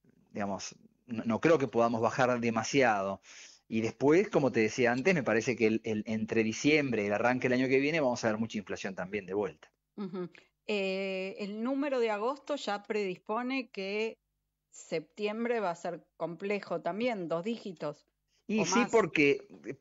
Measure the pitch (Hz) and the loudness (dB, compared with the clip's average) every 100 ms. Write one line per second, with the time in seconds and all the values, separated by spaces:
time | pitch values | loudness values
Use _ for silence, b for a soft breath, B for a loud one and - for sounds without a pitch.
0 | _ _ _ - 101 92 - - _ _ | _ _ _ -6 -4 -4 -8 -16 _ _
1 | - 117 113 110 160 160 131 117 117 117 | -10 -6 -2 2 4 4 2 2 2 2
2 | 113 - 123 123 117 113 110 139 123 104 | 0 2 2 2 0 -2 0 4 4 4
3 | 98 95 B B B B - 113 110 - | -2 -6 B B B B -6 -2 -2 2
4 | 139 165 208 170 131 113 107 - 117 123 | 4 6 4 2 2 2 0 2 2 2
5 | 190 175 113 110 120 113 110 110 113 107 | 2 2 2 2 2 2 2 2 -2 -4
6 | 110 110 110 113 110 110 143 151 139 110 | -2 -4 0 0 0 2 2 4 2 0
7 | 101 104 120 127 127 123 131 135 143 165 | 0 2 2 2 2 2 2 2 2 0
8 | 131 117 117 107 113 107 - 95 101 95 | 0 0 0 0 -2 -6 -8 -8 -8 -8
9 | 92 104 90 101 95 78 - _ _ - | -6 -6 -4 -2 -2 -6 -20 _ _ -10
10 | 190 180 170 b b _ - 208 190 190 | -8 -8 -10 b b _ -6 -4 -2 -4
11 | 196 190 190 - 202 214 240 277 294 262 | -4 -6 -8 -8 -8 -6 -4 -2 -2 0
12 | 226 208 240 285 - 277 - 202 - 214 | 0 0 -4 -4 -6 -6 -4 -6 -4 -4
13 | 196 180 - 220 247 269 233 - 190 208 | -4 -6 -6 -4 -2 -4 -6 -8 -6 -4
14 | 226 - _ _ _ _ _ - - 160 | -4 -6 _ _ _ _ _ -20 -6 -6
15 | 156 - 208 214 233 240 185 165 180 165 | -6 -6 -4 -2 -2 0 0 -4 -6 -8
16 | _ - 165 170 202 208 - 170 170 190 | _ -8 -8 -6 -4 -4 -4 -4 -4 -2
17 | 247 208 165 165 190 226 208 170 151 - | -2 -2 -2 -4 -2 -6 -8 -8 -8 -8
18 | _ _ _ _ - 214 185 233 240 226 | _ _ _ _ -4 0 2 2 4 4
19 | 190 - 143 139 - - 107 - | 4 4 4 4 -2 -18 -14 -4